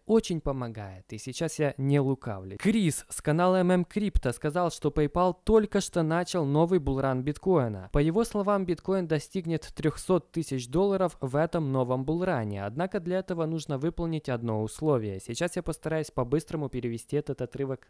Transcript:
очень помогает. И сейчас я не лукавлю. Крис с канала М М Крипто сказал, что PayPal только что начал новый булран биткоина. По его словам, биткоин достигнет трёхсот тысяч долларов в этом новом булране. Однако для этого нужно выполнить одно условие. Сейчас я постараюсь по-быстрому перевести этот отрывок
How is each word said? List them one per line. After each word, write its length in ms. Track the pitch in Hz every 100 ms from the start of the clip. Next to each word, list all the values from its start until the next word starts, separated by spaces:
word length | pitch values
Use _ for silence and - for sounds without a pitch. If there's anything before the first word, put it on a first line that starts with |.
| -
очень 340 | 220 - 165
помогает. 720 | 147 135 120 113 101 92 -
И 60 | 107
сейчас 420 | - 127 160 -
я 140 | 147 -
не 240 | 135 143
лукавлю. 560 | 135 131 - 98 95 98
Крис 480 | 196 226 180 - -
с 140 | -
канала 380 | - 151 180 185
М 100 | 180
М 140 | 180
Крипто 480 | 175 - 202 - 131
сказал, 400 | 117 151 165 175
что 160 | - 151
PayPal 480 | 151 147 175 180 170
только 360 | - 220 208 202
что 220 | - 180
начал 420 | 160 165 180 185
новый 360 | 143 147 170 185
булран 420 | 139 135 135 127
биткоина. 640 | 131 147 190 180 120 101 92
По 60 | 147
его 240 | 151 175
словам, 420 | 226 208 196 202 180
биткоин 400 | 160 - 190 170
достигнет 680 | 156 - 196 165 160 - -
трёхсот 560 | 156 - - 185 -
тысяч 340 | - 151 131 120
долларов 500 | 147 202 196 180 -
в 160 | 135 139
этом 340 | 165 170 147
новом 340 | 131 123 127
булране. 600 | 135 165 185 151 110 101
Однако 340 | 101 123 190 202
для 220 | 170 185
этого 260 | 185 170 160
нужно 320 | 160 147 139
выполнить 500 | 156 170 170 160 147
одно 360 | 120 117 110
условие. 560 | 110 - 156 135 107 95
Сейчас 340 | - 120 175
я 80 | -
постараюсь 480 | 165 156 160 160 151
по-быстрому 580 | - 123 151 165 165 139
перевести 460 | 127 120 117 -
этот 260 | 147 147 135
отрывок 460 | 123 127 135 131 -